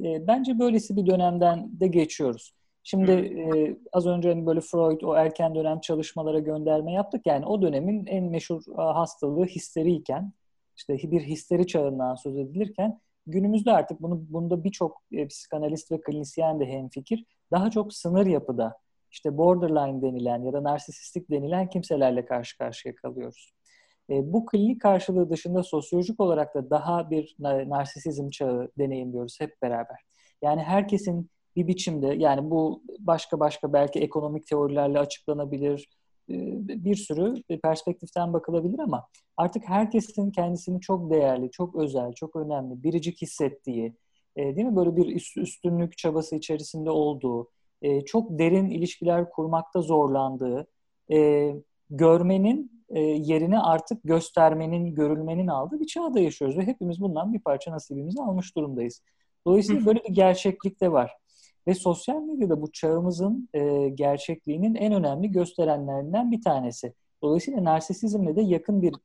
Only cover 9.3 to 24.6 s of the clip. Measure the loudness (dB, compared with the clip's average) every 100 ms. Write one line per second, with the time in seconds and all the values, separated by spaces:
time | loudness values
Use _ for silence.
9.3 | 0 -2 -4 -8 -2 0 0 -2 -6 -6
10.3 | -12 _ _ _ -14 -6 -4 0 -2 -2
11.3 | -8 -2 0 2 0 0 -2 -4 -4 -6
12.3 | -6 -6 -4 -6 -2 -4 -4 _ _ -6
13.3 | -2 2 2 4 2 2 -6 -6 -6 -6
14.3 | -6 -2 -2 -2 -4 -4 -6 _ -8 -8
15.3 | -10 -10 -6 -4 -6 -6 -6 -4 -6 -6
16.3 | -2 -2 0 -4 -4 -10 -12 -6 -6 -6
17.3 | _ _ 0 2 0 -4 -6 0 2 4
18.3 | 2 0 -2 -4 -6 _ _ _ -8 -4
19.3 | 4 4 4 4 2 0 0 -2 -2 -2
20.3 | -2 -2 -2 -2 -2 -6 -18 -12 -12 -4
21.3 | -2 0 -2 -2 -4 -2 2 2 2 -2
22.3 | -6 -6 -8 -8 -8 -12 -12 -12 -10 -12
23.3 | -14 -20 _ _ _ _ _ -4 -2 0
24.3 | 0 2 2